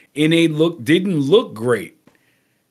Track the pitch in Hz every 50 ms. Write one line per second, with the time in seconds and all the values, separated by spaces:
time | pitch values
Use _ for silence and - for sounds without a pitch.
0 | _ _ - 143 151 156 165 165 165 160 151 151 160 175 170 - 117 120 160 190
1 | 185 202 180 151 139 135 180 233 254 180 117 107 113 127 120 101 85 78 - _
2 | _ _ _ _ _ _ _ _ _ _ _ _ _ _